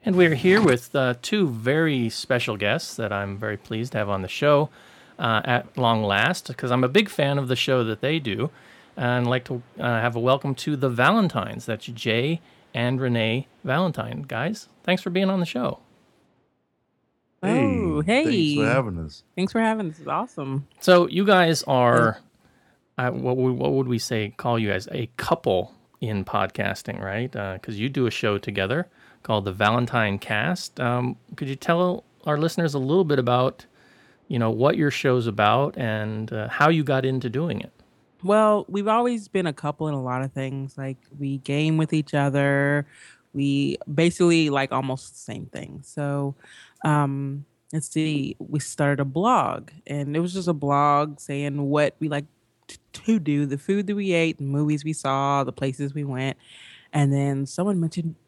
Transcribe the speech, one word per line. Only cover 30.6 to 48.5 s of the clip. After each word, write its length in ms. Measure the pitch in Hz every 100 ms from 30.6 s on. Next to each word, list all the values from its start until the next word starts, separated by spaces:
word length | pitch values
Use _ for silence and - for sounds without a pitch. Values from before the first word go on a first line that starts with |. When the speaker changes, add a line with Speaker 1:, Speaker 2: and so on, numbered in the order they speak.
| - -
Speaker 1:
Um, 360 | 123 123 123 - _ -
could 120 | 139
you 80 | 135
tell 480 | - 170 180 180 - _
our 140 | - 147
listeners 360 | 160 - 170
a 40 | 143
little 260 | 131 170
bit 140 | 170 143
about, 480 | 120 123 131 - - _ _ _ _ _ _
you 100 | 123
know, 120 | 117
what 260 | 110 135 -
your 140 | 147
show's 360 | - 143 127 117
about 500 | 104 104 113 143 -
and, 540 | 117 107 107 107 113
uh, 160 | 110 110
how 200 | - 147
you 160 | 165
got 200 | 143 135
into 240 | 131 131 123
doing 300 | 117 165 101
it? 120 | - _ _ _ _ _
Speaker 2:
Well, 420 | 180 214 214 208 -
we've 200 | 190 202
always 400 | 220 247 240 202
been 180 | 190 175
a 60 |
couple 340 | 143 147 151 156
in 60 |
a 80 | 143
lot 200 | 127 127
of 100 | 131
things. 440 | 135 135 135 135 -
Like, 200 | 135 131 _ 143
we 200 | 139 135
game 380 | 131 143 156 156
with 160 | 160
each 220 | 160 147
other. 720 | 147 139 139 139 139 143 147 143 - - - _
We 440 | 143 139 139 139 139 -
basically 580 | 147 170 170 175 165 156
like 220 | 139 135
almost 400 | 131 131 131 -
the 60 | -
same 280 | - - -
thing. 340 | - - 143
So, 500 | 139 - 143 143 139 139 - - - _
um, 600 | 160 147 143 139 139 139 143 _ _
let's 160 | 160 -
see, 460 | 156 156 151 135 -
we 180 | -